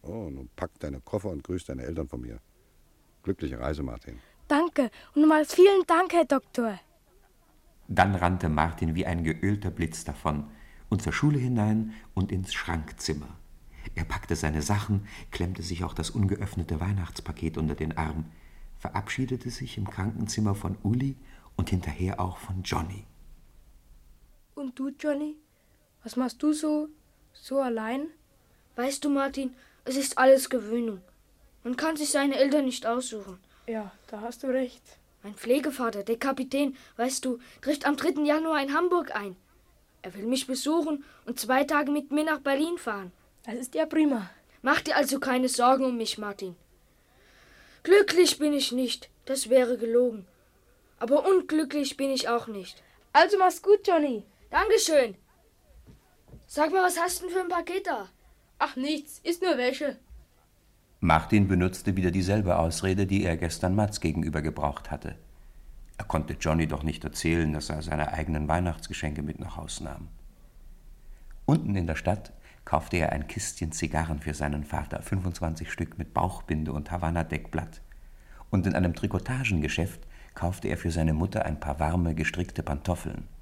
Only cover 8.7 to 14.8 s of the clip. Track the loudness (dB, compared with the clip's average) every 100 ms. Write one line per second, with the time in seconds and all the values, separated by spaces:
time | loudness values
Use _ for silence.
8.7 | 2 -2 0 -2 0 -2 0 0 0 -2
9.7 | -2 -4 -4 -10 -4 -2 -2 -6 -14 -20
10.7 | -20 -2 -2 0 2 2 2 2 2 2
11.7 | 2 -2 -8 -6 -2 -2 -2 -4 -6 -4
12.7 | -4 -6 -8 -6 -6 -8 -18 -20 -20 -20
13.7 | -16 -10 -6 -4 -6 -4 -2 0 -2 0
14.7 | -2